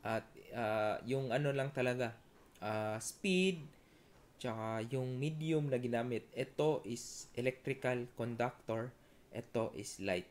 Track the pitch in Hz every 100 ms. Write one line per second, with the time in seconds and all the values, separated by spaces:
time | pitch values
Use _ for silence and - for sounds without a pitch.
0 | 104 110 - - - 120 110 110 107 -
1 | 117 135 131 123 147 139 135 143 127 123
2 | 117 - - - - - 107 107 107 110
3 | - - 202 185 190 175 147 - - -
4 | - - - - 127 110 110 113 117 135
5 | 127 127 147 156 156 160 147 127 123 117
6 | 123 117 - - 135 - 151 151 101 117
7 | - - - - 123 127 - 131 127 123
8 | 123 - 117 117 123 - - 113 123 -
9 | - - - - - 117 113 - - -
10 | 98 90 -